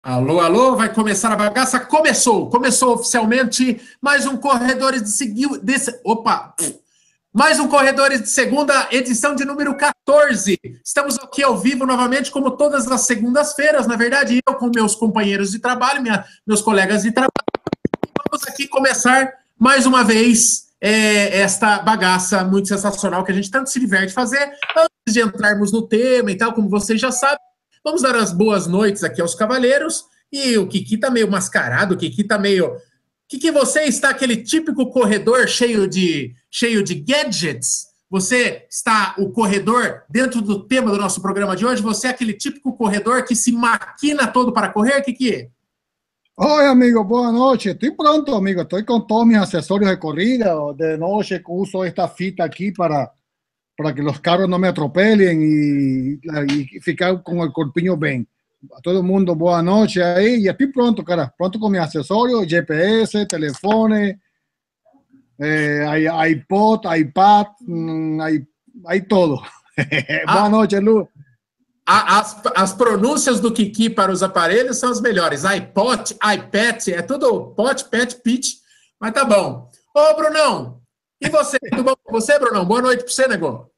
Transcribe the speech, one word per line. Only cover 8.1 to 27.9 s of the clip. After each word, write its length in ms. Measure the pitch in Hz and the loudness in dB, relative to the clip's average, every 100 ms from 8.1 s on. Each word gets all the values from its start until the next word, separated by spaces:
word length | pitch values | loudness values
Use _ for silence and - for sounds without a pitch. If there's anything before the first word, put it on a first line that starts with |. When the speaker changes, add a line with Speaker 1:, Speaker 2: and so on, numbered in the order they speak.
| 277 | 0
Speaker 1:
de 80 | 214 | -2
Segunda, 580 | - 226 269 285 269 - | -2 0 0 2 0 0
edição 460 | 247 254 220 285 277 | -2 -2 -2 -2 -2
de 80 | |
número 320 | 277 285 294 277 | -6 -4 -4 0
quatorze. 840 | 294 - - 294 294 220 202 175 - - | -2 -2 2 4 4 2 -2 -4 -6 -16
Estamos 360 | - 285 285 233 | -4 -4 -2 -6
aqui 260 | - - | -6 0
ao 140 | 277 208 | 0 2
vivo 280 | 208 262 262 | 0 0 0
novamente, 460 | 247 247 269 - | 0 2 0 -2
como 200 | 285 269 | -2 -2
todas 380 | 262 294 285 233 | 0 0 0 -2
as 120 | 254 | -2
segundas-feiras, 840 | - 220 240 262 294 - 302 294 233 | 0 0 0 0 0 0 2 2 0
na 120 | 226 | 0
verdade, 420 | 233 277 226 247 262 | 0 0 2 2 0
eu 60 | |
com 180 | 254 240 | -2 -2
meus 220 | 233 214 - | 2 0 2
companheiros 560 | 226 220 202 196 196 | 0 0 0 0 -2
de 80 | 220 | -4
trabalho, 420 | 240 247 247 285 | -4 0 0 0
minha... 220 | 240 202 - - - | -2 -2 -4 -14 -2
meus 140 | 208 | 0
colegas 420 | 220 196 190 214 | 2 2 2 0
de 80 | 208 | 0
trabalho. 220 | 240 269 - - - - - - - - - 587 | 0 0 -2 -4 -6 -6 -6 -6 -6 -6 -6 -6
Vamos 160 | 294 - | -8 -8
aqui 180 | 277 277 | -8 -4
começar 640 | 277 262 240 247 262 262 - _ _ | 0 0 2 2 2 2 -6 _ _
mais 260 | 226 269 254 | 4 6 4
uma 200 | 254 220 | 4 4
vez, 640 | 220 240 233 - - _ _ | 4 4 4 2 -2 _ _
é, 640 | 202 220 214 208 202 190 | 0 2 2 2 2 2
esta 380 | 196 190 220 202 | 0 2 2 2
bagaça 680 | 175 190 185 185 185 196 185 | 0 2 2 0 0 -2 2
muito 240 | 196 196 | 0 0
sensacional 560 | 196 202 196 196 175 190 | -2 -2 -2 -4 -2 -2
que 80 | |
a 20 | 190 | -4
gente 160 | 196 | -2
tanto 180 | 269 262 | -4 -4
se 80 | 262 | -4
diverte 360 | 240 190 190 | 0 0 -2
fazer. 400 | 254 240 277 285 285 - | -4 -2 -2 -4 -6 -2
Antes 400 | 320 320 _ - | 2 2 _ -2
de 60 | 220 | 0
entrarmos 540 | 220 - 208 202 202 | 0 0 0 0 0
no 80 | 220 | -2
tema 500 | 226 220 254 247 214 | 0 0 2 2 0
e 60 | 190 | -2
tal, 160 | 233 | -2
como 160 | 233 202 | 0 0
vocês 280 | 208 202 220 | -2 0 -2
já 140 | 254 | 0
sabem, 280 | 240 277 294 _ _ _ _ | 0 -2 -2 _ _ _ _
vamos 180 | 294 | -6